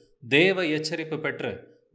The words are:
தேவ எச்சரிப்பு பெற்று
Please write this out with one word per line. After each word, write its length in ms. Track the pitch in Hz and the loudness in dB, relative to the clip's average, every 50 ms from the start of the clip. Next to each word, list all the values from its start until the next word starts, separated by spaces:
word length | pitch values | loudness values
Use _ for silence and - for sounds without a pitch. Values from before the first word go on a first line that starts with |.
| _ _ _ _ - | _ _ _ _ -4
தேவ 380 | 113 131 147 175 190 190 185 180 | 2 4 6 6 6 4 2 0
எச்சரிப்பு 540 | 151 156 151 156 156 175 160 160 156 156 147 | -2 -2 -2 -2 -4 -6 -6 -6 -6 -6 -6
பெற்று 320 | - 143 135 - 139 120 95 - - - _ _ _ _ | -4 -6 -6 -6 -6 -6 -8 -8 -14 -20 _ _ _ _